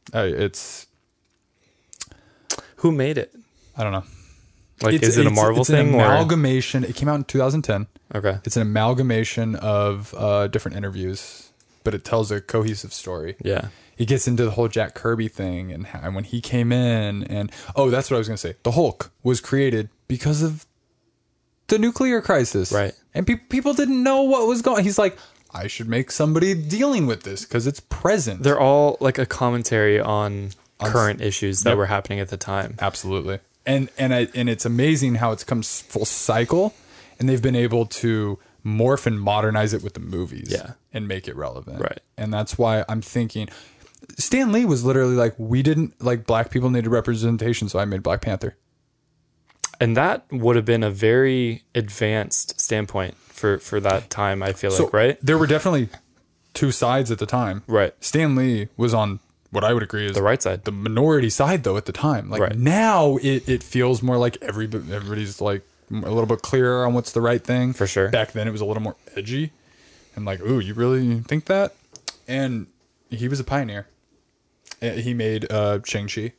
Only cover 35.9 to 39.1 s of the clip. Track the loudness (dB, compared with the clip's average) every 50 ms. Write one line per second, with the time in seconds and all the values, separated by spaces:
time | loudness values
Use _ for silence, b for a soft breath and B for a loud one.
35.9 | -6 -4 -2 -2 -2 -2 -2 0 2 2 2 2 2 2 2 0 -2 B B B
36.9 | B B B B B -2 0 0 2 2 2 2 2 2 2 2 2 0 0 -2
37.9 | -4 -2 0 0 0 0 0 -2 -4 b b b b b -6 -2 0 2 4 4
38.9 | 2 2 0 -2